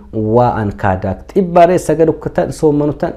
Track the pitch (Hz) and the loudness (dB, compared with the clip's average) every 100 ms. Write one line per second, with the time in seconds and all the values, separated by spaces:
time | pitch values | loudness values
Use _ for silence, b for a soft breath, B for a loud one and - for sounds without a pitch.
0 | - 110 107 117 123 104 104 - 101 92 | -10 -4 0 2 2 0 -4 -2 -2 -2
1 | 98 95 - 202 180 175 170 180 - 156 | -4 -8 -4 -2 2 4 4 4 0 0
2 | 160 151 - - 165 135 156 147 147 147 | 2 0 -4 -4 -4 0 0 2 -2 -2
3 | - | -6